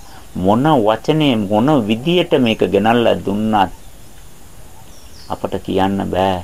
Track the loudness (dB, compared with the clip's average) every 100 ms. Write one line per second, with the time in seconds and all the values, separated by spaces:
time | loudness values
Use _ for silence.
0 | -8 -20 -12 -2 2 4 4 4 2 0
1 | 0 2 4 2 2 2 4 2 2 -2
2 | 0 0 2 2 2 2 2 2 4 4
3 | 4 2 0 -2 0 2 0 -2 -18 -18
4 | -20 -18 -18 -18 -18 -18 -18 -18 -18 -18
5 | -18 -18 -12 -8 -6 -6 -4 0 0 0
6 | -2 0 0 0